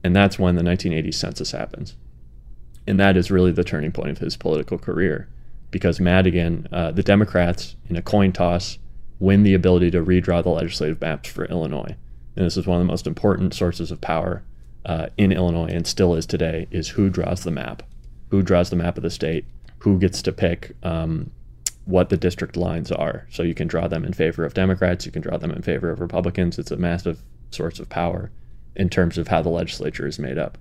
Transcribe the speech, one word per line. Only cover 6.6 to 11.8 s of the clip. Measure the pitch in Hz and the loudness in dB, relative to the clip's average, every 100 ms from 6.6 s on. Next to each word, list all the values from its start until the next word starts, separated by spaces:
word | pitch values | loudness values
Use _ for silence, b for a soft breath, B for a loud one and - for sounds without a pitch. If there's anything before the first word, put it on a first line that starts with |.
| - | -4
uh, | 85 82 | -4 -2
the | 82 | 0
Democrats, | 98 101 107 90 87 90 - - - | 4 4 4 2 2 0 -6 -12 -6
in | 85 | -6
a | |
coin | - 104 95 | 0 4 4
toss, | - 87 87 - - - - - - | 4 2 2 -2 -10 -12 -12 -12 0
win | 92 98 | 4 6
the | 104 | 8
ability | 95 92 90 87 | 6 6 6 6
to | 87 | 2
redraw | 82 90 90 87 | 4 4 4 2
the | 85 | 2
legislative | 82 82 - 76 80 | 0 -2 -2 -4 -2
maps | 80 78 - | -4 -4 -8
for | - 85 | -8 -4
Illinois. | 87 78 69 | -4 -4 -6